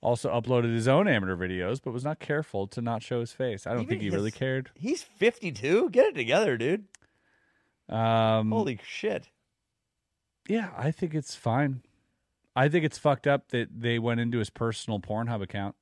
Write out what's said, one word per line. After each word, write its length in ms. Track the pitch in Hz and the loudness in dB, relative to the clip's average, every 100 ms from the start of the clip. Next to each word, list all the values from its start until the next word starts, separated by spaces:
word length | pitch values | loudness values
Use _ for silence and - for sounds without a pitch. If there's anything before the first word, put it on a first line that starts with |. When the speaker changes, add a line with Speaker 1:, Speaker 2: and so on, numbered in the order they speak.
Speaker 1:
also 280 | - 120 - | 0 0 0
uploaded 420 | 117 117 123 117 | -2 2 2 2
his 140 | 117 113 | 2 4
own 220 | 139 208 | 4 6
amateur 260 | 123 95 92 | 2 0 -2
videos, 460 | 92 92 90 131 | -2 -2 -2 -4
but 80 | - | -6
was 140 | 120 139 | -6 -6
not 140 | 156 | -8
careful 480 | - 147 156 101 98 | -4 -4 -2 -6 -6
to 140 | - | -6
not 220 | 117 113 | -4 -4
show 160 | - 123 | -4 -4
his 140 | 117 | -6
face. 340 | - 131 101 - | -4 -4 -4 -4
I 40 | |
don't 100 | 120 | -4
Speaker 2:
Even 80 | 117 | -2
Speaker 1:
think 120 | 113 | -2
he 60 | 104 | 0
really 180 | 95 104 | -2 -2
Speaker 2:
his 40 | - | -2
Speaker 1:
cared. 300 | 131 131 131 - | -2 -2 -6 -10
Speaker 2:
He's 280 | 190 339 | -4 -4
fifty-two? 880 | - _ - 233 196 113 127 190 330 | -6 _ 2 2 -8 -6 0 2 2
Get 160 | 240 208 | 4 4
it 100 | 165 | 4
together, 400 | 117 151 208 120 | 2 4 4 2
dude. 280 | 123 196 202 - _ _ _ _ _ _ _ _ _ | 0 -2 -4 -20 _ _ _ _ _ _ _ _ _
Speaker 1:
Um, 640 | 110 113 113 113 110 107 | 0 2 4 4 4 2
Speaker 2:
Holy 280 | 110 196 113 - | 0 0 -4 -10
shit. 440 | - 214 202 - _ _ _ _ _ _ _ _ _ _ _ - | -6 -4 -4 -8 _ _ _ _ _ _ _ _ _ _ _ -4
Speaker 1:
Yeah, 220 | 220 196 87 | -2 -2 -4
I 140 | 127 | -4
think 220 | 160 175 | -2 -2
it's 220 | 156 139 - | -4 -6 -4
fine. 460 | - 117 143 131 _ _ _ _ _ _ _ - | 0 2 2 -2 _ _ _ _ _ _ _ 2
I 140 | 143 | 4
think 160 | 165 156 | 4 0
it's 120 | - | 0
fucked 300 | 151 139 147 | 0 2 2
up 220 | 143 - | 0 0
that 200 | 123 117 113 | -4 -4 -4
they 200 | 117 117 | -2 0
went 200 | 113 117 | 0 0
into 200 | 117 117 | 0 0
his 100 | 104 | -2
personal 500 | - 117 110 - 107 | -2 -2 -2 -4 -6
Pornhub 420 | - 107 120 113 | -4 -4 -2 -4
account. 340 | 95 104 98 - | -6 -6 -6 -8